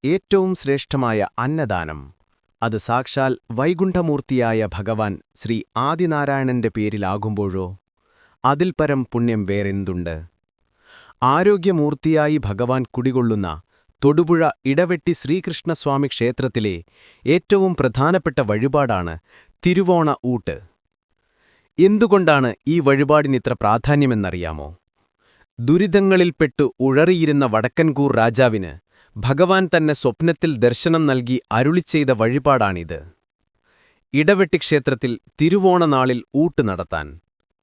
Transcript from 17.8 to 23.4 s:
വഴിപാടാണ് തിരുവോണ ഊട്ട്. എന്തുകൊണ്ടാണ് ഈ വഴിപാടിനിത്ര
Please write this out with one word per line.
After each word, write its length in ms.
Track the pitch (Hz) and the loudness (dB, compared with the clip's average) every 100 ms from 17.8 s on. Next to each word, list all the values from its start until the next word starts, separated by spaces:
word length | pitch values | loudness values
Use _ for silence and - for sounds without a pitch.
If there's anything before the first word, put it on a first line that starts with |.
| 127 123 147 185 160 139 | -2 0 0 0 -2 -2
വഴിപാടാണ് 720 | 107 104 131 143 131 98 85 82 - - _ _ | -2 -2 0 0 0 -2 -4 -10 -16 -20 _ _
തിരുവോണ 520 | 175 180 185 175 151 - 123 | 0 2 2 2 2 -2 -4
ഊട്ട്. 320 | 120 - 67 - _ _ _ _ _ _ _ _ _ _ - | -4 -4 -10 -12 _ _ _ _ _ _ _ _ _ _ 2
എന്തുകൊണ്ടാണ് 720 | 185 208 220 196 160 143 127 98 - | 4 4 4 4 4 4 2 -2 -2
ഈ 100 | 165 | 2
വഴിപാടിനിത്ര 760 | 139 139 139 151 143 127 | 4 2 4 2 2 -2